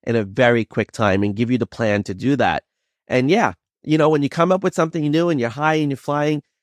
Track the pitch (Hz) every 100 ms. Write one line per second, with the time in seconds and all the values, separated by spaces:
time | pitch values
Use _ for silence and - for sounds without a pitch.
0 | - 117 98 101 120 117 107 120 104 -
1 | 104 98 104 101 117 123 113 - 110 101
2 | 101 92 123 139 98 76 - _ _ _
3 | - 127 131 208 135 87 _ _ - 156
4 | 151 151 139 165 170 185 190 - 160 165
5 | 147 156 170 147 117 120 156 156 147 135
6 | - 147 151 151 - _